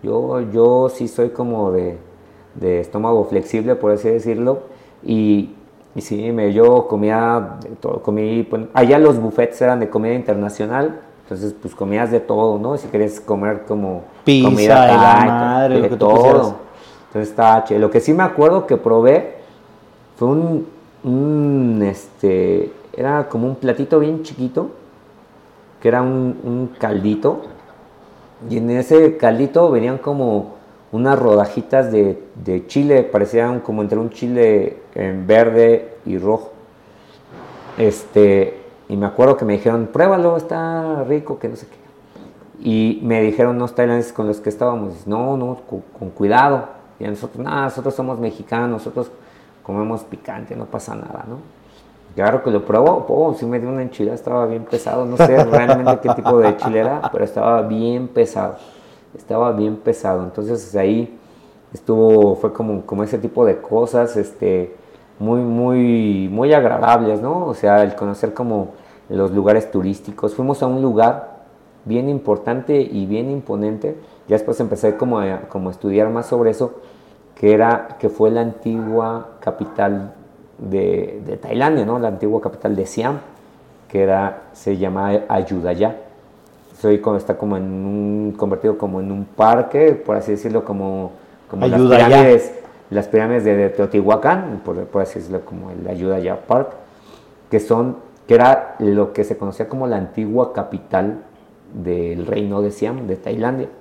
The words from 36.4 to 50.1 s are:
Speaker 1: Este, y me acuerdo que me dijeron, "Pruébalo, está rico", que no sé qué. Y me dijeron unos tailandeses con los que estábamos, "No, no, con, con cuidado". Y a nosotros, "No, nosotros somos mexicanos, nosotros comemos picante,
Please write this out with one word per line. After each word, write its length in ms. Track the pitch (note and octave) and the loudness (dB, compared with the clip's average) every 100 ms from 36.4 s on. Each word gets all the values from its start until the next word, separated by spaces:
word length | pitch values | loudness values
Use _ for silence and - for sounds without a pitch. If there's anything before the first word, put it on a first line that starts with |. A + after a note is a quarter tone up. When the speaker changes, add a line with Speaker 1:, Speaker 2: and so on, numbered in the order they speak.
| - - - _ _ - - - _ - - - - - | -4 -20 -20 _ _ -20 -20 -20 _ -20 -20 -20 -18 0
Speaker 1:
Este, 840 | A2 G2+ - G#2 G2+ G2 F#2+ - - - _ | 0 0 0 4 6 6 2 -4 -20 -20 _
y 80 | G2+ | -4
me 100 | G2+ | -4
acuerdo 300 | - B2+ C3+ | 4 4 4
que 80 | |
me 100 | A2+ | 0
dijeron, 360 | G2+ A#2 A#2 A2+ | 0 0 0 -2
"Pruébalo, 460 | - F3+ F#3+ F3 E3 | 0 2 4 2 0
está 640 | D#3+ E3 E3 E3 D#3+ D3+ | -4 -6 -6 -6 -6 -6
rico", 340 | C3 D3 D3 C#3 | -2 -4 -4 -10
que 120 | A2+ | -10
no 60 | - | -12
sé 100 | - | -18
qué. 80 | - - _ _ - - - - - B2 | -20 -20 _ _ -20 -20 -20 -20 -10 -2
Y 340 | A2 A2 G#2+ | 0 0 -2
me 180 | A#2 A2+ | -2 0
dijeron 360 | A2 G#2+ A#2+ A#2+ | 0 2 2 2
unos 180 | B2 - | -4 0
tailandeses 380 | A#2+ A#2+ A#2 | 0 0 -4
con 140 | - G#2+ | -4 -4
los 120 | G#2+ | -4
que 100 | - | -6
estábamos, 560 | G#2 B2 A#2+ G2+ E2+ F#2+ | -4 -4 -4 -8 -12 -8
"No, 300 | G#2+ B2+ C#3 | -4 -4 -4
no, 220 | B2 B2 - | -6 -10 -12
con, 140 | G2 - - | -14 -14 -14
con 100 | F#2+ | -14
cuidado". 580 | - G2+ A#2+ C#3+ C3+ - - - _ | -4 2 4 4 2 -4 -18 -20 _
Y 60 | G#2+ | -10
a 40 | |
nosotros, 340 | G#2 A#2+ A#2 | -10 -12 -12
"No, 80 | B2 C#3+ | -8 -4
nosotros 300 | C3+ B2+ C3 | -6 -6 -8
somos 240 | C3+ B2+ A#2+ | -6 -8 -6
mexicanos, 500 | A#2 - - A#2 A#2+ | -6 -8 -8 -6 -4
nosotros 420 | A2 A#2 B2+ A#2+ - - _ _ _ | -6 -8 -8 -8 -12 -20 _ _ _
comemos 400 | - G2 G#2+ A2+ | -10 -6 -4 -6
picante, 520 | - | -10